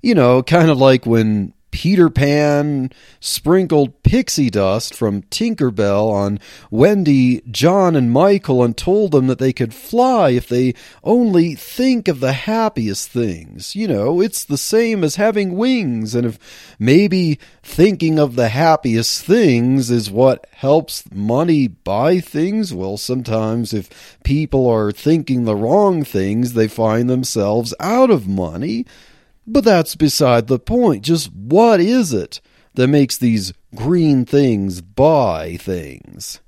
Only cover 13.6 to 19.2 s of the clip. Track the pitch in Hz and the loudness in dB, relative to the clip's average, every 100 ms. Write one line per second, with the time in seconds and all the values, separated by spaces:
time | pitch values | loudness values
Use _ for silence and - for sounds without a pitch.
13.6 | - 196 214 107 110 175 214 - - 143 | -14 -8 -4 -2 -2 0 -2 -4 -8 -8
14.6 | - 220 233 214 160 160 208 208 190 180 | -2 0 0 -2 -2 0 -2 0 -4 -2
15.6 | 240 254 170 117 110 120 120 107 - - | -2 0 -2 -4 -4 -2 -4 -6 -20 -20
16.6 | - _ 110 151 202 185 170 143 - _ | -20 _ 2 4 4 0 -2 -2 -8 _
17.6 | - - 190 185 160 156 147 120 117 120 | -12 2 2 2 0 0 0 0 -2 2
18.6 | 165 156 127 113 117 - | 2 2 0 -2 -2 -6